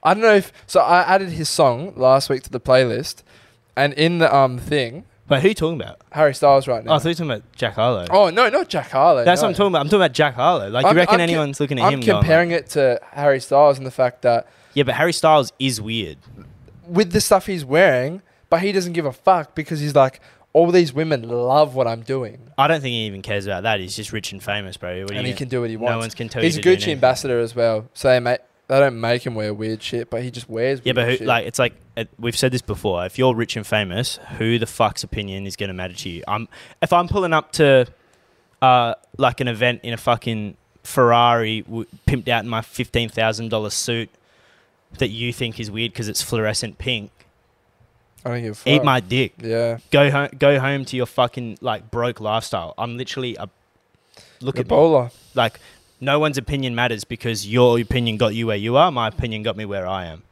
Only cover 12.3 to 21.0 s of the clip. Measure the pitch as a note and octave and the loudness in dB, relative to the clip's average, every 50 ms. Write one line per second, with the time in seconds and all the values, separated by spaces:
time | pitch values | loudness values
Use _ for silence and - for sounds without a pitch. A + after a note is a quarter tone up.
12.3 | D#3+ E3 F3 F3 E3+ E3+ C3 _ - D3+ C#3 C3 A#2+ - - - - C#3+ C#3+ D3 | 4 4 4 2 0 -4 -4 _ -2 2 2 2 2 0 -4 -12 -10 0 2 2
13.3 | C#3 C3 A#2+ - E3 E3+ D3+ D3 C#3+ C3 C3+ C3 B2 - C3 B2 - _ - B2 | 2 2 0 0 4 6 6 6 4 2 -4 -12 -2 0 -2 -2 -2 _ 0 0
14.3 | A#2 A#2 - _ _ _ _ _ _ C#3 C#3+ B2+ B2 A#2 D3+ F3 E3 - - D#3+ | 2 2 -2 _ _ _ _ _ _ 0 0 0 2 0 0 0 0 2 4 6
15.3 | D#3 D3+ C3+ G#2+ - _ C3 C3+ B2+ G#2+ G#2+ G#2+ A2+ A2+ G#2 D#2+ D2 C2+ _ - | 6 6 4 2 -4 _ -4 -4 -4 -4 -6 -6 -4 -4 -6 -6 -8 -14 _ -20
16.3 | - - - - - - - - - - _ F3 E3+ F3+ G#3+ F3 E3+ - - - | -20 -20 -20 -20 -20 -20 -20 -20 -20 -20 _ -4 0 0 0 2 0 -2 2 2
17.3 | G#3+ F#3+ - - G3 F3 D3 B2+ C3+ D#3+ F#3+ F#3 C3+ B2 B2+ C#3 E3+ G3 _ _ | 2 2 2 -2 -8 -8 -6 -2 2 4 4 4 4 2 0 -4 -6 -10 _ _
18.3 | _ _ _ _ - E3 F3+ G3+ G3+ G3 F3+ F3 F3 E3 D#3+ C#3+ B2+ _ _ - | _ _ _ _ 0 0 0 0 -2 -2 -4 -2 -4 -4 -4 -4 -6 _ _ 2
19.3 | F#3+ F3 D3+ - _ - D#3 - E3+ D3+ D3 D3 C#3 C#3+ C3+ C3 - - _ _ | 2 2 2 -6 _ -10 -8 -6 -6 -6 -4 0 4 4 4 4 2 -8 _ _
20.3 | _ _ _ _ _ D3+ E3+ E3+ F3 F3+ F3 D3+ B2 C#3 | _ _ _ _ _ 4 4 6 6 4 4 4 0 -4